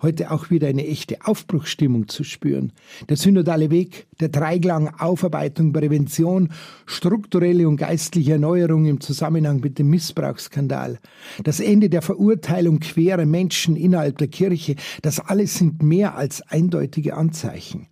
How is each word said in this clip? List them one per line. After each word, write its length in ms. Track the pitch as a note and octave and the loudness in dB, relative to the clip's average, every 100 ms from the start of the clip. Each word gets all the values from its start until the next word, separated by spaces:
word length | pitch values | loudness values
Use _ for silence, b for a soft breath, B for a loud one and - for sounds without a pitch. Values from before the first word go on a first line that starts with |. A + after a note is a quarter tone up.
heute 300 | D#3 D#3+ D3 | -2 -2 -4
auch 180 | D#3 - | -4 0
wieder 180 | E3+ D3 | 0 2
eine 200 | C3+ C#3+ | -2 -2
echte 300 | D3+ - A2+ | -6 -8 -8
Aufbruchsstimmung 840 | - G#3+ - E3 - - C#3+ A#2+ G#2 | -4 -4 -2 -4 -4 -2 0 2 -2
zu 160 | - | -6
spüren. 480 | C#3+ - - C2+ C3 - B B B | -10 -6 -4 -2 -4 -8 B B B
Der 80 | D3+ | 0
synodale 520 | F#3+ G3 E3 E3 D#3 | 4 4 4 0 2
Weg, 380 | E3 F3+ - - _ | 2 0 -8 -20 _
der 100 | D#3+ | -2
Dreiklang 580 | C#3+ D#3 F3 F3 D#3+ D3+ - | -2 0 0 0 0 -2 -2
Aufarbeitung, 760 | E3+ F3+ F#3 D3+ D3 C#3+ D#3+ | -2 0 -2 -2 -4 0 0
Prävention, 760 | D#3 D3+ D3+ C#3+ - E3 F#3 F3 B B B B | 2 0 0 -2 0 0 2 0 B B B B
strukturelle 800 | - F3 G#3+ G3+ F#3 F3 F3 E3 | -4 0 0 0 0 4 4 4
und 100 | D3 | 2
geistliche 540 | D3+ E3 - F3 D3 | 0 -4 -2 0 2
Erneuerung 560 | D#3 D3 F3+ E3+ D#3+ D#3 | 2 2 2 2 2 2
im 140 | C#3 | 0
Zusammenhang 580 | - C#3 D#3 D#3+ D#3 C#3 | -4 -4 -2 0 0 0
mit 180 | C3+ C3 | -2 0
dem 120 | C#3+ | 2
Missbrauchsskandal, 1080 | F3 E3 - C#3 C3 - - C#3 C3+ C3 A#2+ B B B B | 2 0 -4 -6 -6 -8 -6 -4 -4 -6 -8 B B B B
das 160 | G3+ D#3 | -4 -2
Ende 320 | G#3 G#3 G#3 | 4 4 6
der 100 | E3+ | 2
Verurteilung 760 | - F#3+ G3+ A3 - F3+ E3+ D#3 | 0 2 2 2 0 0 2 2
querer 480 | - - E3 F#3+ D#3 | 0 0 2 2 2
Menschen 480 | E3 F#3 - - D#3 | 2 0 -2 0 2
innerhalb 420 | F3 F3+ D3 C3+ | 4 2 2 -2
der 120 | D3 | -4
Kirche, 480 | - F#3+ F3 E3 C#3+ B B | 0 0 0 -2 -6 B B
das 160 | D#3 C#3+ | -4 -4
alles 380 | - G3 G3+ - | -2 0 0 2
sind 260 | E3+ D#3+ | 0 2
mehr 320 | D3+ E3+ G3+ - | 2 4 2 -2
als 260 | C#3 - | -6 -6
eindeutige 720 | - D#3 F3 E3+ C#3+ - D3 - | -6 0 0 0 -2 -4 -4 -2
Anzeichen. 720 | D#3+ D#3+ A2+ E2+ - - - | -2 -2 -8 -10 -12 -14 -16